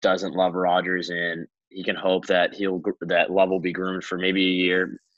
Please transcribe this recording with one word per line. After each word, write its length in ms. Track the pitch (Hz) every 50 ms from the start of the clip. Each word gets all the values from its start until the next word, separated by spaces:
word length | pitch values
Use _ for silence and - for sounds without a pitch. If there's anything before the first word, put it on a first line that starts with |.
doesn't 320 | - 98 92 87 95 92 78
love 180 | 90 92 90 85
Rodgers, 560 | 92 92 90 87 92 87 90 90 90 87 85
and 360 | 87 87 87 85 82 82 82 - _ _ _ -
he 140 | - 95 90
can 120 | 104 98
hope 300 | - - 95 92 92 90
that 260 | - 95 90 87 87 -
he'll 260 | - 101 95 92 92
gr-, 120 | 78 101 95 -
that 300 | - 87 90 85 85 -
Love 180 | 90 98 95 92
will 100 | 95 92
be 140 | 82 90 85
groomed 300 | 90 92 92 92 92 -
for 140 | - 95
maybe 260 | 90 92 92 95 95 92
a 60 | 92 92 90 90
year, 360 | 90 90 92 92 - - - _ _ _